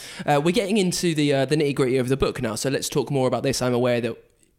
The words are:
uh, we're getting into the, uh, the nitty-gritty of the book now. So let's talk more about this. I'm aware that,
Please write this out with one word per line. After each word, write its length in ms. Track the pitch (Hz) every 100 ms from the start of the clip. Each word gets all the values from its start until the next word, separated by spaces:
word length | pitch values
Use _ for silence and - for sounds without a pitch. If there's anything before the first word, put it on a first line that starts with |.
| - - 160
uh, 140 | 147
we're 120 | 165
getting 240 | 180 196 220
into 360 | 180 - 180
the, 200 | 156 147
uh, 120 | 135 135
the 120 | 151
nitty-gritty 400 | 143 135 127 131
of 100 | 123
the 80 | 135
book 260 | 160 -
now. 140 | 120 107
So 140 | 135
let's 180 | 135 -
talk 240 | 147 120
more 160 | 143 127
about 160 | 117
this. 180 | 135 123
I'm 120 | 123
aware 260 | 120 123 120
that, 180 | 117 - - _ _